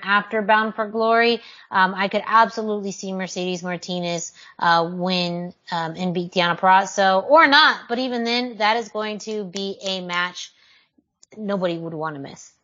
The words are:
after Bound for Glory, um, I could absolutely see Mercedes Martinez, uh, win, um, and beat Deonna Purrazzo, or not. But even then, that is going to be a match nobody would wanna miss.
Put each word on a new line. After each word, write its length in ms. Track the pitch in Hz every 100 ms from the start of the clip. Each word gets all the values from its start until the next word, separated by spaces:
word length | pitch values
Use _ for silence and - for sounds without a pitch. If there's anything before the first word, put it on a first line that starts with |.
after 380 | 196 208 208 220
Bound 340 | 202 214 220 202
for 120 | 214
Glory, 520 | 220 226 226 233 226 - - -
um, 220 | 196 185 190
I 140 | 196
could 140 | 208 -
absolutely 680 | 226 220 226 220 208 196
see 220 | - 196
Mercedes 500 | 190 180 185 180 180
Martinez, 720 | 180 175 - 180 175 170 - - - -
uh, 300 | 175 170 170
win, 600 | 180 185 180 175 175 180 - -
um, 240 | 170 165 160
and 180 | 185
beat 200 | 175 175
Deonna 260 | 185 175 165
Purrazzo, 640 | 190 190 190 - 190 190 190
or 180 | 311 302
not. 400 | 285 294 220 -
But 120 | 240
even 260 | 262 240 233
then, 320 | 240 247 214
that 180 | 214 233
is 140 | 214
going 300 | 214 214 208
to 260 | 220 214 185
be 320 | 196 196 190 196
a 160 | 185
match 500 | 180 175 180 - - _ _ _ _ _ _ _ _ -
nobody 400 | 208 196 180 170
would 160 | 165
wanna 260 | 160 156 147
miss. 320 | 135 - - _